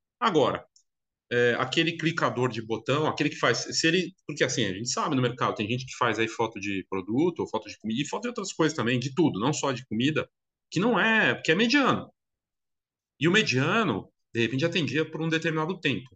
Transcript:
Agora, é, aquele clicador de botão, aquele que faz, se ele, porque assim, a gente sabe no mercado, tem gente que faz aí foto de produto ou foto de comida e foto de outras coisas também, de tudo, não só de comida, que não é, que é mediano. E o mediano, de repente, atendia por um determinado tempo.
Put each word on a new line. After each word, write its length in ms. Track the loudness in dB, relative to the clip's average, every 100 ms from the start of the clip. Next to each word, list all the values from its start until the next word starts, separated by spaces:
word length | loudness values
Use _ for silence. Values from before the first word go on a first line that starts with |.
| _ -2
Agora, 480 | 2 4 2 0 -8 _ _ _ _ _ -4
é, 260 | 2 2 2
aquele 380 | 0 0 0 0
clicador 520 | -2 0 0 0 -2
de 120 | -2
botão, 440 | -6 -6 0 0 0
aquele 240 | 0 -2
que 60 | 0
faz, 220 | 0 0
se 280 | -2 0 2
ele, 280 | 2 0 -8 -10
porque 200 | -2 -2
assim, 180 | 0
a 100 | -2
gente 160 | -2 -4
sabe 240 | -2 0
no 80 | 0
mercado, 340 | 0 0 -2 0
tem 120 | -2
gente 180 | -4 -6
que 120 | -2
faz 200 | 0 2
aí 100 | -2
foto 280 | -2 -4 -4
de 280 | -6 -6 -4
produto 500 | -6 -2 0 0 0
ou 100 | -4
foto 180 | -4 -8
de 100 | -10
comida 220 | -6 -4
e 60 | -4
foto 140 | -4
de 60 | -6
outras 240 | -6 -8
coisas 240 | 0 0 2
também, 200 | 0 0
de 160 | -2
tudo, 280 | 2 2 2
não 100 | -2
só 220 | 0 -2
de 120 | -4 -6
comida, 420 | -2 0 0 -6 _ _ _ -6
que 80 | -2
não 180 | 2 2
é, 440 | 2 4 2 2
que 80 | 2
é 40 | 2
mediano. 540 | 4 4 4 0 -4 _ _ _ _ _ _ _ _ _ _ 0
E 80 | 4
o 40 |
mediano, 800 | 4 4 2 2 2 0 -2 -4 _ _
de 100 | -2
repente, 240 | 0 0 0
atendia 440 | 0 0 0 -2
por 120 | -2
um 80 | -2
determinado 500 | 0 0 -2 -4 -2
tempo. 300 | -2 -4 -6